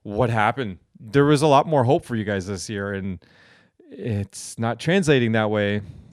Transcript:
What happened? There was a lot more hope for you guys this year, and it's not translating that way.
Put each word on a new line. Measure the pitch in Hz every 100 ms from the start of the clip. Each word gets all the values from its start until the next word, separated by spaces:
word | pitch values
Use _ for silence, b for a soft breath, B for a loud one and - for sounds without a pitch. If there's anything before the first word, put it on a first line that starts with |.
What | 104 104 120
happened? | 113 107 135 107 90 _ -
There | 113 135 143
was | 143
a | 156
lot | 135 165
more | 147
hope | 120 175 -
for | 113
you |
guys | 104 98 90
this | 95 -
year, | 101 101
and | 98 95 87 b b b b b b 302
it's | - 123 101 98 - - -
not | 113 113
translating | 160 196 156 135 117
that | 113 107
way. | 107 101 104 101 B B